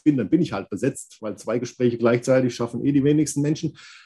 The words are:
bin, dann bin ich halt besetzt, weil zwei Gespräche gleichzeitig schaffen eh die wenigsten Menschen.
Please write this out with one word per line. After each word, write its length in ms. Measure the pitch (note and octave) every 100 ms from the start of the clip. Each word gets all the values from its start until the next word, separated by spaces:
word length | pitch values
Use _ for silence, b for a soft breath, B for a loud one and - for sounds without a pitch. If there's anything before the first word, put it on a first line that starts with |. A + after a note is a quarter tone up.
bin, 140 | D3+ C3+
dann 120 | G#2
bin 140 | E3
ich 100 | D#3+
halt 160 | G2+ F#2
besetzt, 500 | F#2 C3 - - -
weil 160 | G#2+ F#2+
zwei 220 | - A#2
Gespräche 380 | B2 - B2 A2+
gleichzeitig 580 | A#2 A#2+ C3 C3 B2+
schaffen 300 | - A#2+ A#2
eh 80 | C#3+
die 120 | C#3+
wenigsten 360 | C#3+ D3+ D3 C#3+
Menschen. 380 | D3 D#3 D#3 - B B